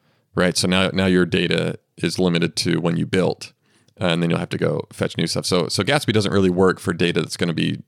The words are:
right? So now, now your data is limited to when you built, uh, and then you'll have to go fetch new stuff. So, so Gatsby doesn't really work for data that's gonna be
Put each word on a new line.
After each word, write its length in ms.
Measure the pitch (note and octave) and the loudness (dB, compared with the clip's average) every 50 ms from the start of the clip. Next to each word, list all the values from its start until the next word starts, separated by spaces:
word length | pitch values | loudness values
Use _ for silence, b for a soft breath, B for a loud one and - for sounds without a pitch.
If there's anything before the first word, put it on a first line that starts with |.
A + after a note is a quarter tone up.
| _ _ _ _ _ _ - | _ _ _ _ _ _ -2
right? 200 | G2 F2+ F#2 - | 0 0 2 2
So 120 | - - F#2 | 0 0 2
now, 240 | F2+ F#2+ F#2+ F2+ - | 2 2 2 0 0
now 140 | F#2+ F#2+ F#2+ | 2 2 4
your 180 | F#2 F2+ F2+ | 4 4 4
data 540 | E2+ F2+ F2+ F2+ E2 E2+ E2+ E2+ E2+ - - _ _ _ - | 2 2 0 0 0 0 0 -2 -2 -6 -8 _ _ _ -4
is 220 | - F2 E2 - | -4 -4 0 0
limited 360 | F#2 F2+ E2+ E2 F2 D#2 - - | 0 2 2 2 0 0 -2 -2
to 220 | - F2+ E2+ E2 | -2 -2 0 0
when 160 | E2 E2+ E2+ | 0 -2 -2
you 100 | E2 E2+ | -2 -4
built, 460 | - - F#2 F2 E2 - - - - _ _ _ _ _ _ _ _ _ - | -2 0 0 0 0 -2 -4 -10 -20 _ _ _ _ _ _ _ _ _ -6
uh, 60 | F#2 | -2
and 180 | F2 E2+ E2+ E2+ | -2 0 0 0
then 60 | E2 | 0
you'll 100 | E2+ E2+ | 0 -2
have 100 | F2 - | -4 -4
to 80 | - E2 | -4 -2
go 300 | E2+ D#2+ D2+ - - - - | -2 -2 -2 -2 -6 -8 -6
fetch 240 | - E2+ E2 - - | -4 -4 -4 -2 -4
new 100 | E2+ E2+ | -4 -4
stuff. 180 | - F2 - | -4 -4 -4
So, 220 | - F#2+ F2+ D#2+ - | 0 0 0 0 0
so 160 | - - G2+ | -2 -2 0
Gatsby 300 | G#2 C#3 D3+ - - G#2 | 0 0 0 0 0 0
doesn't 180 | A2 G2+ F#2+ | 0 2 2
really 200 | - G2+ F#2+ F#2 | 2 2 2 4
work 280 | F2+ F2+ F#2+ F#2 F2 - | 4 4 4 4 4 2
for 140 | - G2 F2+ | -2 -4 -2
data 260 | E2 F2+ F2 E2+ - | 0 0 0 2 0
that's 160 | D#2 - - | -2 -4 -4
gonna 180 | - F#2 F2 D#2+ | -4 -2 -2 0
be 280 | E2 E2+ E2 D#2+ - - | 0 -2 -2 -2 -6 -10